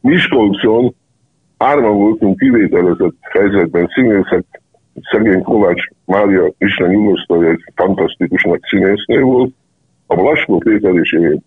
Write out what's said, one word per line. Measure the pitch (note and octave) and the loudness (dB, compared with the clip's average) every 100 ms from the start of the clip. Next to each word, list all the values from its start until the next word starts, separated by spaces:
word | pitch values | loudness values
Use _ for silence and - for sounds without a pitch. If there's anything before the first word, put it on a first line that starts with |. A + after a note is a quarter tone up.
Miskolcon | B2+ E3+ - C3+ G#2 G2 A#2 A2 B2 - _ _ _ _ _ _ | 2 0 0 0 0 0 0 2 0 -4 _ _ _ _ _ _
hárman | B2 D3 A#2 G2+ | 0 2 2 2
voltunk | G#2 A2 G2+ F#2+ | 0 0 -2 0
kivételezett | C3+ A#2 F#2+ F2+ F2+ F2 F2+ - | 2 2 2 2 0 0 -2 -4
helyzetben, | - - G2+ G2 E2+ F2 F2 | -6 0 0 0 0 0 -2
színészek, | - B2+ G2+ F2+ F2+ - - _ _ _ - - | 0 2 2 0 -2 -4 -18 _ _ _ -20 -4
szegény | - A2 F#2 | -2 2 0
Kovács | F2 A2+ G2 F2 - _ - | 0 0 2 0 -6 _ -4
Mária, | G2 G#2 F#2+ F2 - | 0 2 2 0 -2
Isten | G2+ G2 F2+ | -4 -2 0
nyugosztalja, | G2 G2+ F#2 - E2+ E2+ | 2 0 -2 0 0 2
egy | E2 - - | -2 -6 -4
fantasztikus | F2+ F#2 D#2+ - F2+ F#2 | -2 0 -2 -4 -4 -2
nagy | G#2+ A2 - | -2 -4 -2
színésznő | G2+ F#2+ G2+ - B2 | 0 0 -2 -2 0
volt, | C3+ B2 C3 - _ _ _ _ _ | 2 2 0 -6 _ _ _ _ _
a | - | -2
Blaskó | G#2 D3+ - F#2 | 0 -2 -2 -2
Péter | A2 G#2+ G#2 | 0 0 0
és | F2+ D#2 | 0 0
én. | D#2+ E2 D#2 | 0 0 -2